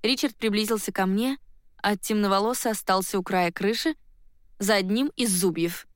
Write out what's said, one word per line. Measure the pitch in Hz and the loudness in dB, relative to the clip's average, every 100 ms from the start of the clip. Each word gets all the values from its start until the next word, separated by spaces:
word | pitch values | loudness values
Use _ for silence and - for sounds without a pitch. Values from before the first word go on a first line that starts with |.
Ричард | 220 262 285 - | 0 0 -2 -2
приблизился | 220 208 214 220 - | -2 0 0 -2 -2
ко | 190 | -2
мне, | 190 196 247 277 - - - - | 0 2 0 -4 -10 -20 -20 -6
а | 196 208 | -2 -2
темноволосый | - 214 202 196 214 247 247 | -2 0 2 2 2 0 -2
остался | 214 - 190 185 202 | -2 0 0 2 -4
у | |
края | 180 190 175 | 0 0 0
крыши | 175 196 233 320 311 - - - _ _ - | 0 -2 0 -2 -4 -12 -20 -20 _ _ -4
за | 202 202 | 0 2
одним | 185 214 277 - | 2 0 0 -2
из | 233 | -2
зубьев | 180 185 160 170 175 - | 2 0 0 -2 -4 -16